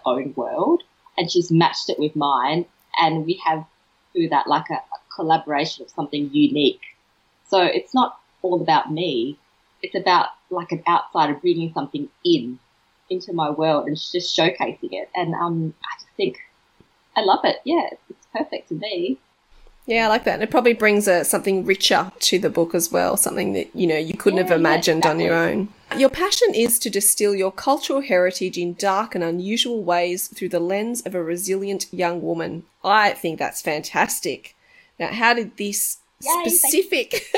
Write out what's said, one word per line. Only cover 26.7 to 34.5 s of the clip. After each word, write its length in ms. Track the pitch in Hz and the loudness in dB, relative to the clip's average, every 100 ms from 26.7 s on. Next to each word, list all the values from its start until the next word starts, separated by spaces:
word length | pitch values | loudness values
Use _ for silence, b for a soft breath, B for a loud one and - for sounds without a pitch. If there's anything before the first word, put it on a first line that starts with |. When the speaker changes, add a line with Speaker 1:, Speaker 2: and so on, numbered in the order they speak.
| - | 0
Speaker 2:
to 100 | 226 | -2
distill 460 | 196 202 - 208 196 | 0 0 2 0 0
your 160 | 190 | -2
cultural 480 | - - 294 - 277 | -2 -2 0 0 -4
heritage 580 | 277 180 180 185 185 180 | 0 2 2 0 -4 -4
in 160 | 175 | -6
dark 400 | 175 196 190 226 | -2 -2 0 -2
and 80 | 180 | -4
unusual 640 | 165 175 190 233 240 233 | -2 -2 -4 -2 -2 -2
ways 420 | 175 175 175 180 - | 0 0 0 -2 -6
through 220 | - 180 | -8 -4
the 100 | 175 | -2
lens 480 | 170 196 226 240 185 | 0 -2 -2 -6 -6
of 80 | |
a 80 | 185 | -4
resilient 640 | 165 175 185 190 196 196 - | -4 -4 -2 -4 -2 -6 -6
young 280 | 180 175 175 | -4 -2 -2
woman. 440 | 160 170 165 165 - _ | -4 -4 -4 -8 -12 _
I 280 | 190 214 202 | 0 2 2
think 280 | - 170 156 | 0 -6 -4
that's 240 | 143 - | -6 -6
fantastic. 920 | - 151 147 156 - - 165 127 - | -4 -4 -4 -2 0 -2 -6 -8 -12